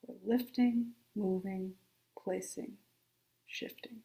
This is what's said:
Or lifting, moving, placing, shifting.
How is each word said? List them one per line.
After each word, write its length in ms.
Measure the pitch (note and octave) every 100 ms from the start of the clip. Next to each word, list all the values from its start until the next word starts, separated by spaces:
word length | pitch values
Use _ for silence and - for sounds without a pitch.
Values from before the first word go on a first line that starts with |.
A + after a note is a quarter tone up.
| -
Or 100 | - F#3+
lifting, 600 | A#3+ B3 - B3 A#3+ A#3 - _
moving, 580 | - G3 F#3 F#3+ F#3+ F#3 F#3 _ _ _ -
placing, 500 | - F#3 F#3 - - G3+ _ _ _ _ _ _ _
shifting. 520 | - - - - A3+